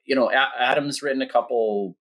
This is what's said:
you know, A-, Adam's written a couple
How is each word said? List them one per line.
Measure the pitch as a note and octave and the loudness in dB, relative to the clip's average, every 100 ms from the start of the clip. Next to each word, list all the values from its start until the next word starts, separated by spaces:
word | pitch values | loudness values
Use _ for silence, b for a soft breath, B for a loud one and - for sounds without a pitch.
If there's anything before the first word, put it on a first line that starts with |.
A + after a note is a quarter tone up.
| - | -2
you | C3 | 0
know, | A2+ | 2
A-, | B2+ C3+ B2 | 2 0 0
Adam's | B2+ C#3+ C#3+ C#3+ | 0 0 -2 -4
written | C#3+ C3+ | -4 -2
a | C3 | 0
couple | B2 - B2 A2 G2+ G2 F2 | 0 0 0 0 0 -4 -8